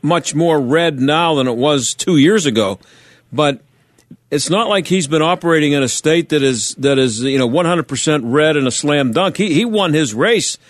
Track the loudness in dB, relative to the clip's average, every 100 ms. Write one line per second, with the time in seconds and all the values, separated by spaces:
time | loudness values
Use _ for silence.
0 | -2 0 -2 -2 2 2 2 2 0 0
1 | 0 2 2 0 0 0 0 0 -2 -6
2 | 0 4 4 4 2 0 -2 -4 _ -20
3 | -20 _ _ -2 -2 -2 _ _ _ _
4 | _ -20 _ -6 -2 -2 0 -2 0 -2
5 | 0 0 0 0 0 2 2 0 -2 -2
6 | 0 0 0 0 0 -2 -6 -4 0 2
7 | 0 0 -2 0 0 0 0 -2 -2 -4
8 | 0 -2 0 2 2 2 -2 -4 0 0
9 | 0 0 -2 -2 0 0 0 0 0 0
10 | -2 -2 0 0 -2 -10 _